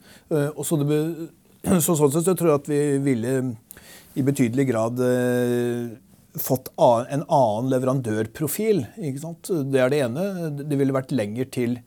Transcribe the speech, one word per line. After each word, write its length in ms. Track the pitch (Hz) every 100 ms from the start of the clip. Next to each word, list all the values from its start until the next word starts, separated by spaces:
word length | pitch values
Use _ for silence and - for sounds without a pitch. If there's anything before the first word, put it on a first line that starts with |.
| - - _
Eh, 180 | 156 147
og 160 | 147 139
så 120 | 160
det 80 | 143
be-, 400 | 151 156 160 165 _ _ _ - 185
<clears throat> 60 |
så 100 | 143
sånn 160 | 160 147
sett 160 | 156 170
så 80 |
tror 200 | 175 170
jeg 60 | 147
at 80 | 147
vi 100 | 147 147 139 139
ville 280 | 123 117 135 127 113 _ - - - - -
i 60 | 135
betydelig 380 | 139 120 123 135
grad, 260 | 113 117 123
eh, 880 | 123 123 123 123 123 120 120 120 120 107 _ - _ 151
fått 340 | - 170 - -
a-, 240 | 147 117 127
en 100 | 143
annen 460 | - 151 120 107 131
leverandørprofil, 1120 | 131 127 135 120 107 107 - 151 - 220 196 120 - 160
ikke 120 | 135
sant? 280 | 165 165 - 170 135
Det 80 | 135
er 100 | 127
det 80 | 151 123
ene. 180 | 127 202 185 165 143
Det 200 | 147 139
ville 160 | 135 131
vært 180 | 131
lenger 320 | 131 104 113 127
til 220 | - 120 123